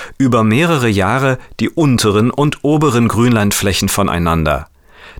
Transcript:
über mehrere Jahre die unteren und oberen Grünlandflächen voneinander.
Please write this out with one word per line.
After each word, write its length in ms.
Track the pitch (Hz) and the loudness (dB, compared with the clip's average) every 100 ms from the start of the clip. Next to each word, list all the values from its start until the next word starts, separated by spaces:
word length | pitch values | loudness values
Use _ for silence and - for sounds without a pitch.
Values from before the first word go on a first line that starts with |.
| - - | -14 -4
über 280 | 135 117 | 0 2
mehrere 440 | 110 113 170 151 120 | 2 2 0 0 0
Jahre 500 | 98 95 131 135 127 - - | 0 0 0 -2 -4 -8 -6
die 120 | 113 | -4
unteren 600 | - 147 120 107 101 120 | 0 2 2 2 2 0
und 320 | - 147 - | 0 -2 -2
oberen 460 | 143 151 156 120 113 | -2 0 2 2 0
Grünlandflächen 800 | 95 123 113 101 - 98 92 98 | 2 2 2 0 -2 -2 -2 -2
voneinander. 800 | - 98 87 85 82 78 71 - _ _ - - | -2 -2 -2 0 0 0 -2 -6 _ _ -20 -20